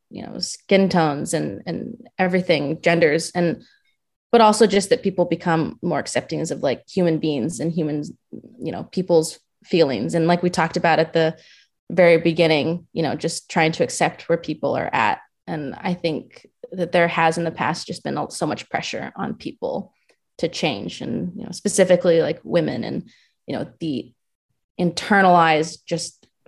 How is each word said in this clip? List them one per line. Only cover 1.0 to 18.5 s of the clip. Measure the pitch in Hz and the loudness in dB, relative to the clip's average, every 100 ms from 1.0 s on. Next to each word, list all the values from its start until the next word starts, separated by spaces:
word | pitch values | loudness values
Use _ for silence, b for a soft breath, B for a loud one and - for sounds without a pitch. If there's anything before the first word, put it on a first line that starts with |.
| 156 143 160 | 0 -2 -4
and, | 156 151 98 - | -4 -4 -8 -10
and | 170 - - - - | -10 -10 -14 -10 -4
everything, | 185 185 180 151 143 160 | 0 0 2 0 0 0
genders, | 170 170 160 160 165 180 | 2 4 4 2 -2 -2
and, | 170 - b b b _ _ _ _ | 0 -2 b b b _ _ _ _
but | 233 | 6
also | 214 214 214 | 6 6 4
just | 196 190 | 4 2
that | - | 0
people | 196 180 175 | 0 0 -2
become | 170 175 165 139 - | -2 0 0 0 -4
more | 175 143 | -4 -4
accepting | - - - 156 | -4 -6 -4 -6
of, | 151 139 | -6 -2
like, | 143 120 - | -2 -4 -4
human | 185 175 156 | 0 0 0
beings | 156 143 131 120 | -2 -2 -4 -4
and | 165 | -4
humans, | 165 151 147 147 - _ - - - | -2 -2 -4 -8 -14 _ -20 -18 -12
you | 139 | -10
know, | 92 170 | -8 -8
people's | - 185 170 160 - _ _ | -6 2 2 2 -6 _ _
feelings. | - 180 147 110 151 170 | 0 2 2 0 -2 0
And | 165 | 2
like | 175 | 2
we | 180 | 0
talked | 180 165 175 | 0 -2 0
about | 170 151 | 2 2
at | 165 | 2
the | 165 160 160 b b b _ - | 0 0 -2 b b b _ -4
very | 170 175 165 | 4 6 6
beginning, | 170 165 165 156 147 175 - | 4 2 4 2 0 -4 -6
you | 160 | -4
know, | 151 147 | -4 -2
just | 165 - - | -6 -8 -4
trying | 185 160 | 0 2
to | 160 | 2
accept | 127 - 160 - - | -2 0 -2 -2 -2
where | 165 | -2
people | 165 151 139 123 | -2 -4 -4 -2
are | - | -2
at. | 131 107 - - _ - | 0 0 -2 -8 _ -10
And | 160 139 - | -8 -8 -8
I | 185 | -6
think | 175 170 143 - - _ _ - | -4 -4 -6 -10 -20 _ _ -12
that | 185 175 | -8 0
there | 180 170 | 2 2
has | 170 165 170 | 2 2 2
in | |
the | 165 | -4
past | 160 - 165 - | -2 -4 -4 -8
just | 175 | -10
been | 147 147 143 | -8 -6 -6
so | - | -6
much | 151 | -6